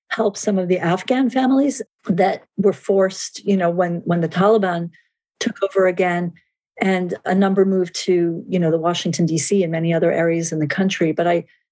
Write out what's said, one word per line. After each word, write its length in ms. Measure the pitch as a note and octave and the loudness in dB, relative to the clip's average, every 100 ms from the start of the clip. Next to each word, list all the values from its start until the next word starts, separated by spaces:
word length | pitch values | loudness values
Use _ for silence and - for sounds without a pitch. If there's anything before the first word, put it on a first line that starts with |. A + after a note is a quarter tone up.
| - | -10
help 260 | - A3 G3+ | -4 -2 -2
some 200 | - F#3+ | -2 0
of 120 | F3+ | 0
the 100 | F3+ | 0
Afghan 520 | E3+ F#3 - B3+ C4 | 0 -2 0 0 0
families 520 | C4 C4 C4+ C#4+ C4 - _ - | 0 2 2 2 -2 -10 _ -4
that 380 | F3+ G3 - - - | 0 0 0 -6 -2
were 160 | G3 | 0
forced, 720 | - - G3 F#3+ F#3+ - - | 0 0 2 2 -2 -12 -8
you 120 | - F#3+ | -2 0
know, 140 | E3+ | 0
when, 320 | F3 F3 E3+ | 0 -2 -2
when 160 | - F3 | -2 -2
the 80 | D#3+ | 0
Taliban 600 | F3 G3 A3 F#3+ E3+ E3+ - _ _ _ - | 2 2 4 2 -2 -6 -12 _ _ _ -8
took 200 | B3 - | -6 -4
over 220 | G3 G3 F#3 | -4 2 2
again, 460 | F3+ F#3 F3 F3 - _ _ _ - | 2 0 0 -4 -8 _ _ _ -4
and 340 | F#3+ F#3 F3+ - | -2 0 -2 -6
a 100 | - | -2
number 300 | F#3+ G3 G3 | 2 2 4
moved 300 | F#3+ F#3+ F3 | 2 2 -2
to, 500 | - - F3+ E3+ E3 - | -4 0 2 2 -2 -4
you 100 | F3+ | 0
know, 120 | E3 | 2
the 80 | D#3+ | 0
Washington, 460 | E3 E3+ F3 E3 E3 | 0 -2 -2 0 0
D 120 | D#3+ | 0
C 240 | - G3+ | 0 0
and 100 | E3+ | 0
many 220 | E3 E3 | 0 0
other 180 | E3 E3+ | 2 2
areas 400 | - E3 E3 E3 | 2 0 0 -2
in 60 | D#3+ | -2
the 80 | D3+ | -2
country. 440 | - F#3+ - E3 | 0 -2 0 -2
But 140 | D#3 E3+ | 0 0
I 180 | E3+ E3+ _ _ | 0 -4 _ _